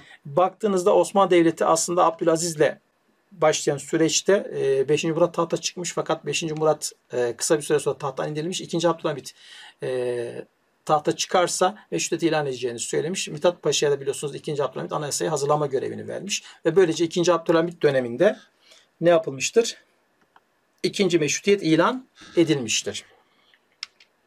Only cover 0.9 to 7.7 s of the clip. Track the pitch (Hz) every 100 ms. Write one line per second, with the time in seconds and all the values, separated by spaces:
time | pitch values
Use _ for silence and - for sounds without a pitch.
0.9 | 180 170 196 185 180 165 165 165 160 -
1.9 | 175 165 - 165 160 170 151 139 - _
2.9 | _ _ _ _ 170 156 147 - 143 -
3.9 | 160 160 - - 202 - 143 135 135 131
4.9 | 147 165 156 170 175 165 165 - - 170
5.9 | - 151 156 147 143 165 156 156 151 -
6.9 | - - 123 120 110 - 156 143